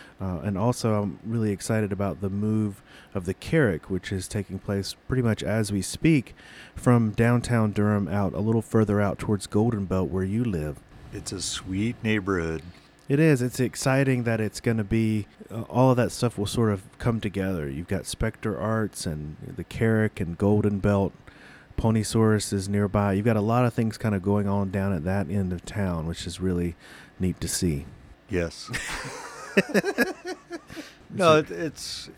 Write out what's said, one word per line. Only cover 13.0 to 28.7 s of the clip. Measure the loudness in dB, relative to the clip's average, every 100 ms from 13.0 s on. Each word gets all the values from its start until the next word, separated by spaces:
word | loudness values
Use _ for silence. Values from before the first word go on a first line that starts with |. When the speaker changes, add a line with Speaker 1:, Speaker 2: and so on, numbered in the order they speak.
| -2
Speaker 1:
It | 4
is. | 6 6
It's | 2 0
exciting | -2 0 2 2 4 2 0
that | 0
it's | -2 -2
gonna | 0 0
be, | 0 2 2 0 -2 -12 -12
uh, | -10
all | -2 4 6
of | 6
that | 2
stuff | 0 -2 -2
will | -2
sort | 0 2
of | 0 -4 -4
come | -2 -2
together. | -2 -2 -2 -2 -4
You've | -6 -4
got | -4 -4
Spectre | -4 -4 -4 -4 -2
Arts | -2 0 -2 -4 -6
and | -6 -8 -12 -14 -12
the |
Carrick | -10 -2 2 4 2 0
and | -6 0
Golden | 2 4 4 2
Belt. | 2 2 2 -4 -18 -20 -20 -20 -12 -2
Ponysaurus | 2 2 2 4 4 4 2
is | -2 0
nearby. | 0 2 2 2
You've | 2 2
got | 2
a |
lot | 2 2 2
of |
things | 2 -2 -2
kinda | -2 0
going | 2 2 2
on | 0 0
down | 0 0
at | 0 0
that | -2 0
end | -2 -2
of | -4 -6
town, | -4 -2 -2 -4
which | -6 -8
is | -4
really | -2 0 -2 -4 -14 -20 -20 -4
neat | -4 -2
to | -4
see. | -2 0 -2 -6 -16 -20 -20 -6
Speaker 2:
Yes. | -4 -4 -6 -10